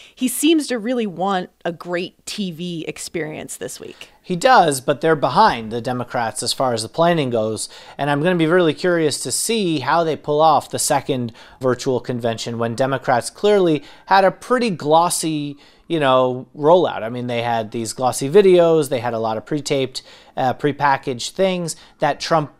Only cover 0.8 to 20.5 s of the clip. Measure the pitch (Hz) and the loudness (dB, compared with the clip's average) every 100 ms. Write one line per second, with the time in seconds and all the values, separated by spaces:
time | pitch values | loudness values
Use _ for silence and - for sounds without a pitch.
0.8 | 214 247 214 160 190 185 - _ 170 165 | -2 -2 -4 -4 -2 -2 -4 _ -8 -8
1.8 | 175 175 185 _ - - 190 156 180 165 | -6 -6 -6 _ -12 -6 -6 -6 -8 -8
2.8 | 156 - - 170 151 - - - - - | -8 -10 -10 -8 -8 -8 -12 -12 -12 -12
3.8 | - - - _ - 175 262 240 170 135 | -16 -18 -20 _ -8 0 4 6 6 2
4.8 | 135 143 160 156 135 160 214 127 110 120 | -2 0 2 2 2 4 4 2 -4 -6
5.8 | 117 123 117 127 117 - 123 - 131 113 | -4 -4 -4 -4 -4 -4 -4 -2 0 -2
6.8 | 110 - 170 165 131 117 110 110 - - | -4 0 2 2 0 0 -2 -4 -8 -14
7.8 | - - 143 143 170 175 156 180 165 143 | -16 -6 -2 0 2 2 4 4 2 2
8.8 | 185 170 156 - 131 - - 226 180 156 | 0 2 0 -2 -6 -4 -2 -2 0 -2
9.8 | 127 165 165 139 - 147 160 135 - 127 | 0 0 0 -2 -2 2 4 4 0 -6
10.8 | - 143 - 131 120 - - - 131 120 | 0 -2 -2 -4 -6 -10 -20 -4 -2 0
11.8 | 139 123 - 123 117 110 - 117 117 113 | -2 -4 -4 -4 -4 -4 -6 -6 -4 -2
12.8 | 135 135 - 123 - - 208 208 175 147 | -2 -2 0 0 -2 -2 2 4 2 0
13.8 | - - - 196 190 185 - 254 240 165 | -4 -12 0 4 4 0 -2 0 0 -2
14.8 | 139 160 175 - 165 151 143 143 - _ | 2 2 2 0 -4 -4 -6 -10 -20 _
15.8 | - 165 139 131 127 127 127 139 143 180 | -6 0 4 4 4 -2 -10 0 4 4
16.8 | 135 95 110 123 123 120 117 117 107 120 | 4 -2 -8 -8 -4 -4 -2 -2 -4 -6
17.8 | 110 - 127 120 135 185 196 180 170 160 | -6 -2 -2 -2 2 4 6 6 6 4
18.8 | 135 131 120 113 113 110 - 151 139 143 | 2 -2 -4 -2 -4 -4 -4 -6 -2 -2
19.8 | 131 - - - - - 131 | -2 -8 -16 -20 -14 -4 -2